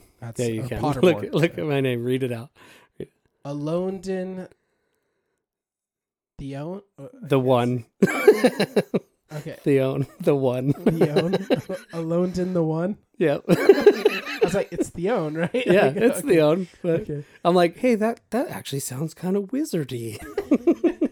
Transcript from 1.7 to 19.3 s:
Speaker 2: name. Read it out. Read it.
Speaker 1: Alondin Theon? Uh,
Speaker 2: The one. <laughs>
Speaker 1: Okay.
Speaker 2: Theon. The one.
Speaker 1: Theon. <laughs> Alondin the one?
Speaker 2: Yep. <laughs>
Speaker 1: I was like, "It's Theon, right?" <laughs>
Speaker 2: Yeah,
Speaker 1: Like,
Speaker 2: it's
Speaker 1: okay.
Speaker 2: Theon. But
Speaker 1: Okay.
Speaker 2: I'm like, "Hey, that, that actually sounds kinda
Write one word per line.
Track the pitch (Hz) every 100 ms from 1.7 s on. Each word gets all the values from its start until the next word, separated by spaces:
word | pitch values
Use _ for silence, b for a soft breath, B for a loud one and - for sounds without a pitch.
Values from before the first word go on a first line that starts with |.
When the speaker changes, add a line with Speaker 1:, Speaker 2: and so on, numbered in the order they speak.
| 139
Speaker 2:
name. | 135 123
Read | 120 131
it | 131
out. | 117 120 _ B B B -
Read | -
it. | _ _ _
Speaker 1:
Alondin | 139 147 151 170 185 190 180 185 185 185 180 _ _ _ _ _ _ _ _ _ _ _ _ _ _ _ _ _ _ -
Theon? | 139 139 151 190 - -
Uh, | - 277
Speaker 2:
The | 175 139
one. | 127 127 123 123 113 -
<laughs> | - - - 214 254 - 208 - - - - _ -
Speaker 1:
Okay. | 151 151 -
Speaker 2:
Theon. | - 139 131 139 135 -
The | 170 143
one. | 131 123 131
Speaker 1:
Theon. | - 190 165 160 147 170 190 196 196 -
<laughs> | 185 -
Alondin | 170 160 170 180 180 180
the | 180
one? | 160 160 180 208 _ -
Speaker 2:
Yep. | 160 147 -
<laughs> |
Speaker 1:
I | 175 - 392 403 - - - - -
was | 196
like, | 190 -
"It's | 170 -
Theon, | - 175 240 151
right?" | 156 170
<laughs> | 240 254
Speaker 2:
Yeah, | 185 160
Speaker 1:
Like, | 160
Speaker 2:
it's | 233 269
Speaker 1:
okay. | 285
Speaker 2:
Theon. | 175 151 175 175 -
But | 180 165
Speaker 1:
Okay. | 214 147 147 -
Speaker 2:
I'm | 175 180
like, | 175 175
"Hey, | 254 220
that, | 220 233 _
that | 226 330
actually | 208 - 135
sounds | - 127 156 -
kinda | 180